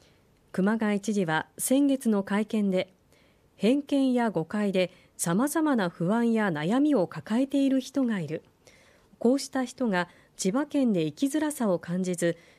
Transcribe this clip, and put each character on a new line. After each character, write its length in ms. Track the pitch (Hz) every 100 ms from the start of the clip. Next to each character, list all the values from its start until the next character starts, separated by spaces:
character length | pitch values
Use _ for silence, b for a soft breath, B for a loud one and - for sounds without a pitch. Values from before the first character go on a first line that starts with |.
| b b b b _
熊 240 | - 190 220
谷 240 | 214 202
知 140 | 202
事 100 | 208
は 220 | 175 156 - -
先 300 | - 262 285
月 240 | 269 233
の 120 | 208
会 220 | 196 202
見 260 | 214 220 202
で、 220 | 185 - _ _ b b b b -
偏 240 | 196 285
見 320 | 285 285 269
や 180 | 247 233
誤 140 | 175
解 260 | 165 214 208
で 200 | 185 180 b b b
様 300 | 180 175 285
々 280 | 330 311 254
な 120 | 180
不 240 | - 170
安 220 | 226 233
や 160 | 226 208
悩 280 | 147 156 240
み 160 | 294
を 120 | 269 170
抱 340 | - - 220
え 60 | 269
て 180 | 285
い 60 | 269
る 100 | 269
人 240 | 254 285
が 160 | 247 208
い 80 | 151
る。 140 | 156 - _ b b b b b b
こ 160 | 226
う 40 | 269
し 100 | -
た 160 | 269
人 240 | 247 - 247
が 220 | 180 170 B B -
千 160 | 190
葉 140 | 226 294
県 260 | 294 254
で 140 | 190 156
生 60 |
き 140 | 147 277
づ 120 | 311
ら 120 | 302
さ 180 | 294 220
を 80 | 170
感 240 | - 175
じ 140 | 185 175
ず、 200 | 170 165 B